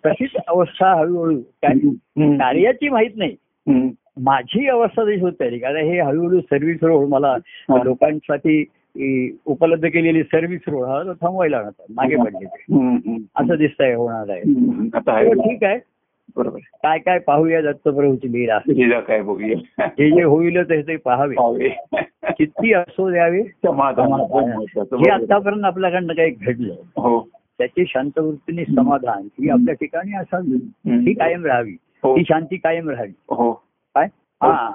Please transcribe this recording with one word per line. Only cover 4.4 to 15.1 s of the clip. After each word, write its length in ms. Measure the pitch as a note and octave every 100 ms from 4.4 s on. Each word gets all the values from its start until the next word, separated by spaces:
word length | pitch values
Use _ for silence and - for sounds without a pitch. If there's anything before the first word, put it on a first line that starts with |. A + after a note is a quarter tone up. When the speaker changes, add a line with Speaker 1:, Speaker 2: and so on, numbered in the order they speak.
| B2 A3 C#4
Speaker 1:
अवस्था 360 | A#3+ A#3 -
तशी 160 | G#3+ G#3
होत 140 | F3+ -
आहे 180 | B2+ A#2+
कारण 260 | B2 D3+
हे 160 | D#3 F3+
हळूहळू 380 | D3 D3+ E3+ F#3
सर्व्हिस 360 | - C#3 D#3 E3
रोड 260 | E3 D#3+ C#3+
मला 300 | C3+ C#3+ B2+ - - -
Speaker 2:
हा. 120 | C3
Speaker 1:
लोकांसाठी, 840 | B2+ B2+ D#3 D#3 - C#3+ E3 D#3 D3 _ _ -
ए, 300 | C3+ C3 B2+ - -
उपलब्ध 420 | C3+ E3 E3 E3
केलेली 360 | E3+ E3 D#3+
सर्व्हिस 380 | D3+ D#3+ E3+ F3 -
रोड 180 | D3 B2+
हा 180 | C#3
थांबवायला 540 | F#3 E3+ E3+ F#3+ E3+ C3+
हवं. 280 | G#2 G2+ F#2
मागे 260 | A#2 C3 D3
Speaker 2:
हम्म. 100 | A2+
Speaker 1:
पडले 200 | F#2+ F#2+
ते. 280 | - -
Speaker 2:
हम्म. 220 | C#3+ B2+ B2
हम्म. 220 | G#2+ A#2 G#2+ -
Speaker 1:
असं 200 | C#3+ E3
दिसतंय 380 | D3+ - C3+
होणार 360 | A#2 A#2+ A2+ G2+
आहे. 100 | F#2
Speaker 2:
हम्म. 480 | - C3 B3 F2+ -
आता 180 | - -